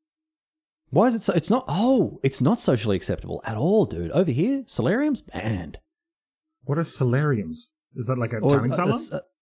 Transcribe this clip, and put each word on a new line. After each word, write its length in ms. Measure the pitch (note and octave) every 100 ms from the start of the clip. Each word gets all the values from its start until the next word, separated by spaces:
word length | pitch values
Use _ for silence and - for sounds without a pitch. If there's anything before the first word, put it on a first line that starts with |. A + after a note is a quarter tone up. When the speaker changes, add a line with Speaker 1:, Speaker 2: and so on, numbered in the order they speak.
| _ _ _ _ _ _ _ _ _
Speaker 1:
Why 180 | C3+ B3
is 80 | A3+
it 80 |
so? 100 | -
It's 160 | F3 -
not. 160 | B3 -
Oh, 520 | D#3+ A#3+ C4 B2+ -
it's 180 | C3+ -
not 200 | C3 A3+
socially 360 | - B2 G#2+ F#2+
acceptable 460 | - F2+ - E2+ -
at 120 | A2
all, 280 | E3+ G#3+ -
dude. 260 | E2 E2+
Over 180 | D#3+ F3+
here, 340 | B2 G#3+ C#4 -
solarium's 540 | - A#2+ A3+ D4+ C4
banned. 580 | - - A2 G2 D#2 - _ _ _ _ _ _ _ _ -
Speaker 2:
What 120 | C#3+
are 60 |
solariums? 880 | D#3+ - B2+ B2+ D3+ A#2+ E2 D#2+ - - _ -
Is 100 | A2
that 140 | B2+
like 120 | A2+
a 40 | A#2
Speaker 1:
Or, 120 | C3+
Speaker 2:
tanning 200 | C#3+ A#2
Speaker 1:
uh, 40 | F3
Speaker 2:
salon? 140 | F3+
Speaker 1:
s-, 200 | - -
uh, 100 | D3+ - _